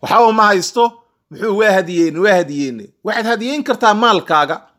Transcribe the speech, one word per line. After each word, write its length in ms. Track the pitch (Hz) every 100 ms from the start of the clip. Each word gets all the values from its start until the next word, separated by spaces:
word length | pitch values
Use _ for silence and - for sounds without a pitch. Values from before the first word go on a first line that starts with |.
Waxa 180 | - 214
uu 100 | 233
ma 140 | 220 214
haysto, 560 | 196 170 - 233 233 _ _ _
muxuu 260 | 151 220 202
waa 120 | 214 190
hadiyeyn-, 420 | 170 175 165 151
waa 160 | 202
hadiyeynay. 540 | 185 165 143 139 117 101 _
Waxaad 220 | 196 214 220
hadiyeyn 380 | 233 233 294
kartaa 300 | 285 262 226
maalkaaga. 640 | 208 233 202 - 156 143 156 _